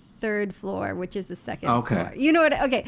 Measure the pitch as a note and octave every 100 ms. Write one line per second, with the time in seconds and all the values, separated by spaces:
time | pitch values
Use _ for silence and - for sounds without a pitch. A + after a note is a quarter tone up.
0 | _ - A3 G#3 G3+ - F#3+ F#3+ G3 F#3
1 | F#3 G3+ F3+ F3 - - - A#2+ A#2 G#2
2 | F2 - D4 E4 D#4 - C#4 B3